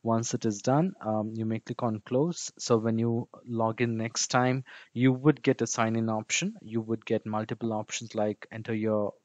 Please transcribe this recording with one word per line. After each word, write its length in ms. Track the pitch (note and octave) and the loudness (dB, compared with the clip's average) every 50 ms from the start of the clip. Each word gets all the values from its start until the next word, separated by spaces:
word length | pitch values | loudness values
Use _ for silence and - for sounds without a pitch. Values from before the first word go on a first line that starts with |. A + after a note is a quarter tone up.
| - | 2
Once 320 | A2+ A2+ A2+ A#2 - - | 2 2 2 2 -2 -4
it 100 | A#2+ - | 0 0
is 160 | A2+ G#2 G2+ | -2 -2 0
done, 320 | - B2+ C3 D3 F3 F#3+ - - | 0 2 4 4 2 0 -2 -4
um, 320 | - A2 A2 G#2+ G#2+ A2 A2+ | -4 -2 -2 -2 -2 -4 -4
you 100 | A2+ A2 | -4 -2
may 160 | A2 A2+ A2+ | -2 -2 -4
click 220 | _ - B2+ - | _ -8 -6 -2
on 180 | B2+ A#2 A2 G#2 _ | -2 -2 -2 -4 _
close. 460 | - B2 B2+ D3 F3 E3+ - - - _ - | -2 0 0 2 0 -2 -6 -8 -12 _ -10
So 180 | - - A#2+ | 0 2 2
when 220 | A2+ A2 A#2 A2+ A2+ | 4 4 2 0 2
you 280 | A#2 A#2 A#2 A#2 B2 _ - - - | 2 0 0 -2 -4 _ -14 -20 -10
log 340 | B2+ A#2 A2+ A2+ A2 A2 - | -6 -2 0 0 0 2 0
in 160 | B2 A#2 A2+ | -2 0 0
next 300 | A2+ A2+ A2+ - - - | -2 -4 -4 -2 -4 -4
time, 360 | - - B2 B2 B2+ B2+ C3+ B2+ - - - - _ _ | 2 2 2 4 4 2 0 -4 -8 -18 -20 -20 _ _
you 180 | A#2+ B2+ C3 | 4 4 4
would 300 | B2+ B2+ C3 D3+ C#3+ - | 4 6 4 4 4 6
get 220 | - C#3 B2+ - A#2 | 4 2 4 4 0
a 40 | |
sign 280 | - - - A2+ A2+ A2+ | -2 0 0 0 2 2
in 120 | A2+ A2+ | 0 0
option. 480 | A2 A2 A2 G#2+ - - - E3+ G3+ A3+ G3+ | 0 -2 -4 -4 -2 -2 -2 -2 -4 -6 -8
You 200 | - A2 A2 A#2 | -12 -6 -4 -4
would 220 | A2 A2+ A2+ A2 - | -2 -2 -4 -4 0
get 220 | - A2+ G#2+ - | 0 0 0 0
multiple 480 | A2 G#2+ G#2+ A2 - A#2+ G#2+ - A2+ G#2+ | -2 -4 -4 -2 -4 -6 -4 -2 -2 -2
options 400 | G#2+ A2+ - - - A#2 A2+ - | -2 -4 -6 -8 -10 -10 -6 -2
like 320 | A2 G#2+ G#2+ G#2 _ - _ | 0 0 0 -2 _ -10 _
enter 240 | - A2 A2 - A2+ | -12 -10 -6 -4 -2
your 400 | A2 A2 A2 G#2+ G#2+ G#2 - - _ | 0 0 2 2 2 0 -2 -4 _